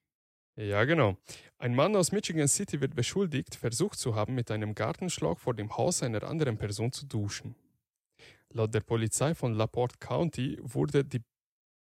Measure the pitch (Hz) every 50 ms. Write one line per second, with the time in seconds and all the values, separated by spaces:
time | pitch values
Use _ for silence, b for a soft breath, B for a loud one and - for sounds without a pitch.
0 | _ _ _ _ _ _ _ _ _ _ _ - 110 101 101 101 113 135 170 165
1 | 127 101 92 - B B B B B B B B - 123 120 127 147 190 214 196
2 | 175 - 190 208 - - 175 160 147 139 - - 202 - - 143 143 131 131 -
3 | 120 - - 185 202 170 151 135 - - - - - 120 117 113 170 208 - -
4 | - 127 107 107 107 123 131 127 117 - 110 107 107 107 107 - 107 131 - -
5 | 185 180 - - - 156 170 - - - 117 110 104 107 - - 120 160 180 -
6 | - 120 113 104 - - 131 165 156 131 110 110 - 104 104 101 110 123 - -
7 | 143 139 - 110 104 101 - - - 110 117 - _ _ _ _ _ _ _ _
8 | _ _ B B B B B B B B - 113 110 107 113 107 - - 120 113
9 | 113 107 - - 131 147 165 - - 123 110 107 110 113 - 120 123 123 - -
10 | - - 123 139 170 160 - - 170 - - - - 123 120 135 147 151 143 143
11 | 139 139 - 120 113 _ _ _ _ _ _ _ _ _ _ _ _ _